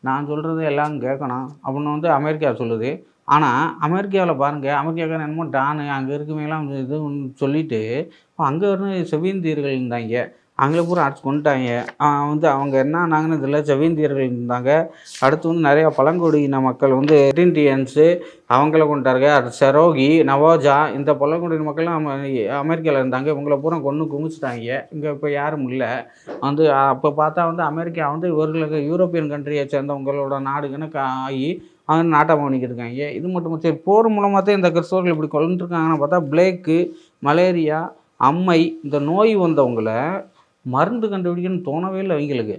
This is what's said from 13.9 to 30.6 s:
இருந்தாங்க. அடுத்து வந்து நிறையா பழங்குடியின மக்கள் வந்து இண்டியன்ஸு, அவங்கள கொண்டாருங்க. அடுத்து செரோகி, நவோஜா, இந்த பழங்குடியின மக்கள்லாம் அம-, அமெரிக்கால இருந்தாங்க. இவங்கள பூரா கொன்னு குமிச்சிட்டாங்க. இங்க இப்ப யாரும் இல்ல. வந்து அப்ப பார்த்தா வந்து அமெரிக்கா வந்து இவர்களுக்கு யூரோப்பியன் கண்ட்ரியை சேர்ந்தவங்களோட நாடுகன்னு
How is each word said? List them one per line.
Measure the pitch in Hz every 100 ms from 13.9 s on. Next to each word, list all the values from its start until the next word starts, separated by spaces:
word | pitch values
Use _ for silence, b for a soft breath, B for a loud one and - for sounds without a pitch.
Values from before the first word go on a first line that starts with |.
| 160 151 139 131
இருந்தாங்க. | 120 120 123 123 151 160 B B -
அடுத்து | 131 156 165
வந்து | 165 151
நிறையா | 143 160 156
பழங்குடியின | 139 175 165 151 143 135
மக்கள் | 131 127 139
வந்து | 131 147 151 139 143
இண்டியன்ஸு, | 180 156 147 135 127 143 160 175 B B _
அவங்கள | 123 151 160
கொண்டாருங்க. | 151 147 131 131 143
அடுத்து | 147 123 -
செரோகி, | 135 139 170 151 135 160
நவோஜா, | 139 139 156 165 139 139 151
இந்த | 117 143
பழங்குடியின | 139 143 160 170 160 156
மக்கள்லாம் | 147 165 165
அம-, | 151 139 139 131 101
அமெரிக்கால | 139 143 165 160 139
இருந்தாங்க. | 131 127 139
இவங்கள | 143 143 143
பூரா | 151 165
கொன்னு | 139 147 160
குமிச்சிட்டாங்க. | 143 156 160 165 135 117 131 -
இங்க | 156 151
இப்ப | 143 151
யாரும் | 143 143 156 131
இல்ல. | 131 120 123 - B B -
வந்து | 139 147 156
அப்ப | 135 139 127 156 143
பார்த்தா | 156 160 170
வந்து | 165
அமெரிக்கா | 160 156 170 170 151
வந்து | 151 180
இவர்களுக்கு | 156 156 160 151 156
யூரோப்பியன் | 143 175 180 170 151
கண்ட்ரியை | 147 143 147 139
சேர்ந்தவங்களோட | 143 139 139 135 143 139 139
நாடுகன்னு | 135 143